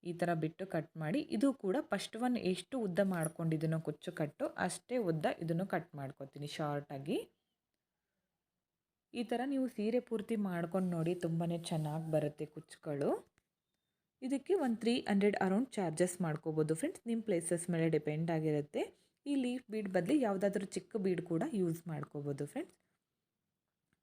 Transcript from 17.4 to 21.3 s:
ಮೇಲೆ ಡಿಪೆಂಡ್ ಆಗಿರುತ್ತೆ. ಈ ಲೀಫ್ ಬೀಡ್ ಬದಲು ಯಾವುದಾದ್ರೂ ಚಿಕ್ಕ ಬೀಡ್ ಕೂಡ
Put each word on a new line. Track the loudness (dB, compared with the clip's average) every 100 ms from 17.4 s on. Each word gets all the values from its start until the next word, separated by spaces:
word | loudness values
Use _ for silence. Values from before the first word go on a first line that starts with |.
| 2 -2 0
ಮೇಲೆ | 2 4
ಡಿಪೆಂಡ್ | 4 0 -2 0
ಆಗಿರುತ್ತೆ. | 2 2 0 0 -4 -4 -8 _ _ -2
ಈ |
ಲೀಫ್ | 0 0 -2 -4
ಬೀಡ್ | -4 0
ಬದಲು | 0 4 4
ಯಾವುದಾದ್ರೂ | 4 2 2 2 -2
ಚಿಕ್ಕ | -6 -4 -2
ಬೀಡ್ | 2 2
ಕೂಡ | 2